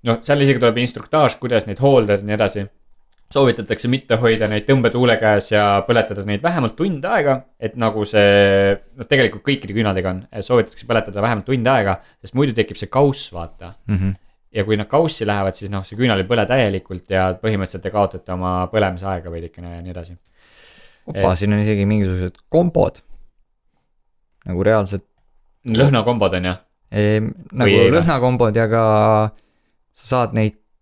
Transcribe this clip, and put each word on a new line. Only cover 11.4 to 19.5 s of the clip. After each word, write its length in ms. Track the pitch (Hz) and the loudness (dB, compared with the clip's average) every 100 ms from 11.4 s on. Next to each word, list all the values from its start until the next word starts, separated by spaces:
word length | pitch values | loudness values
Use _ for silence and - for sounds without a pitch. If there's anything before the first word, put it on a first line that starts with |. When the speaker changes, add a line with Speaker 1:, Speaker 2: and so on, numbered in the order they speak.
Speaker 1:
tund 240 | 95 131 117 | -4 -2 0
aega, 300 | 131 98 90 _ _ | 0 0 -4 _ _
sest 140 | 98 | -8
muidu 200 | 123 143 113 | -2 -2 0
tekib 200 | 107 - | -4 -4
see 120 | 101 | -4
kauss, 400 | 131 143 135 - | 2 2 0 -10
vaata. 420 | 87 82 - 87 - - | -12 -14 -14 -20 -16 -4
Speaker 2:
Mhm. 300 | 101 95 95 _ _ _ | -2 -2 -4 _ _ _
Speaker 1:
Ja 100 | 110 | -6
kui 140 | 101 107 | -2 -2
nad 80 | 101 | 0
kaussi 380 | 143 165 - 104 | 0 0 -2 -4
lähevad, 240 | 101 98 | -2 -2
siis 160 | - 101 | -6 -8
noh, 140 | 98 | -8
see 120 | 95 104 | -8 -2
küünal 260 | 123 101 | 0 0
ei 20 | |
põle 160 | 95 120 104 | 0 -2 0
täielikult 640 | 131 107 95 - 92 _ | 0 0 -2 -8 -14 _
ja 240 | 95 92 90 | 0 0 -2
põhimõtteliselt 460 | 110 104 92 92 | -4 -2 -4 -8
te 60 | 95 | -4
kaotate 400 | 104 98 92 - | -2 -2 -4 -10
oma 300 | 90 90 90 90 | -6 -4 -4 -2
põlemise 320 | 110 98 90 | 0 0 -2
aega 240 | 98 90 85 | -8 -8 -8
veidikene 440 | 82 85 | -12 -14